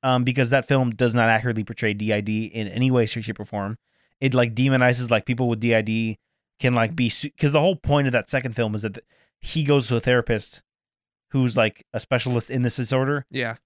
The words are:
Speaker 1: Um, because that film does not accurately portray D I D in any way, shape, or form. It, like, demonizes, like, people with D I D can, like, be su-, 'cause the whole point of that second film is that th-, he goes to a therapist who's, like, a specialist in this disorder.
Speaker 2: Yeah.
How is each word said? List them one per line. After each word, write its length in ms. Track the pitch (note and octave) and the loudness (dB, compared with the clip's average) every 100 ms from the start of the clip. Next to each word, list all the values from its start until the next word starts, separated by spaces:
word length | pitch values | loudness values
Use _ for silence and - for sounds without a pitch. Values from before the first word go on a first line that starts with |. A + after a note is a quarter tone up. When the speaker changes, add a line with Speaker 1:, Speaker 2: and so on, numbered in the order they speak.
Speaker 1:
Um, 200 | C3 B2+ | 0 2
because 260 | B2 B2+ A#2+ | 2 2 2
that 140 | C3+ - | 2 2
film 240 | C3+ B2 | 2 2
does 220 | G#2+ B2 A#2 | 2 2 4
not 140 | A2+ | 4
accurately 340 | A2+ A#2+ A2 | 2 0 -4
portray 300 | G2+ A#2 A2 | -6 -4 -4
D 200 | G2+ G#2+ | -2 -2
I 80 | G#2 | -2
D 240 | G#2 G#2+ A2 | -2 -4 -4
in 220 | A2 G#2 | -8 -6
any 240 | F#2+ C3 | 0 2
way, 140 | B2+ A2 | 2 2
shape, 340 | A#2 G#2+ G#2+ | -2 -8 -10
or 60 | - | -8
form. 320 | G#2 G2 A2 _ _ _ - | -6 -6 -8 _ _ _ -4
It, 120 | C3+ | 0
like, 200 | B2 A#2+ | 2 2
demonizes, 560 | A2 C3+ C3 B2 A#2+ B2 | 2 2 4 4 2 0
like, 160 | A2+ - | 0 0
people 220 | A#2+ B2 | -2 -2
with 100 | A#2 | 0
D 120 | A#2 | 2
I 80 | A2+ | 2
D 360 | G#2+ A2+ A2+ G#2+ _ _ _ - | 2 -2 -2 -6 _ _ _ -4
can, 140 | B2+ | 0
like, 220 | B2 A2+ E3 | 2 0 0
be 140 | A#2+ | -2
su-, 220 | - D3 - | -2 -8 -2
'cause 140 | D3 | 2
the 80 | D3 | 2
whole 140 | E3 F3 | 2 0
point 300 | - C#3+ C#3 | 0 0 2
of 60 | |
that 160 | B2 - | 0 -2
second 240 | C3+ B2+ A2+ | -4 -4 -4
film 200 | A2 G#2+ | -2 -2
is 60 | |
that 120 | G#2+ G2 | -6 -8
th-, 100 | - _ _ _ | -18 _ _ _
he 240 | - E3 | -6 -2
goes 240 | C#3+ C#3+ B2 | 2 2 2
to 80 | A#2+ | 0
a 40 | |
therapist 600 | B2+ B2 A#2 A2 - - _ _ _ _ _ _ _ | 2 0 2 -2 -4 -12 _ _ _ _ _ _ _
who's, 240 | C#3 B2+ A2+ | 0 0 2
like, 300 | A2 - _ | 0 -2 _
a 60 | A2 | -10
specialist 500 | - B2 B2+ A#2+ - | -2 -2 0 -2 -2
in 140 | C3 | -2
this 120 | B2 - | -2 -2
disorder. 480 | A#2+ C3 C3+ C#3+ - | -2 0 0 -4 -6
Speaker 2:
Yeah. 260 | C3 A#2+ A2+ | -6 -6 -6